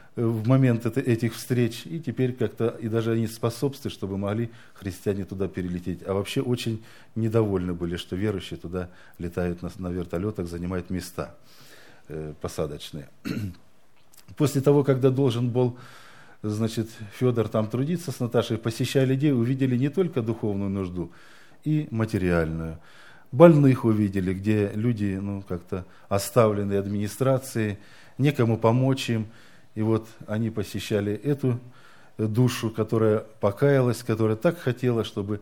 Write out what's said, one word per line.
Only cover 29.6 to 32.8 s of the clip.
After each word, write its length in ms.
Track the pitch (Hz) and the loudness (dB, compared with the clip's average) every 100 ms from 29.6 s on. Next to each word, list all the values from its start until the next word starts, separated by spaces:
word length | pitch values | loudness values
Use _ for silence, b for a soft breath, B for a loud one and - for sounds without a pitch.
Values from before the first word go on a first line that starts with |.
| B | B
И 80 | 107 | -4
вот 240 | 110 110 113 - - | 0 0 -2 -14 -6
они 220 | 107 113 | -4 -2
посещали 640 | 110 98 104 - 104 101 | -4 -6 -8 -2 -2 0
эту 460 | 104 143 139 131 123 - B B B B - | -2 -2 0 0 -2 -6 B B B B -4
душу, 520 | 110 107 127 123 113 | 0 4 2 2 -4
которая 540 | 110 | -2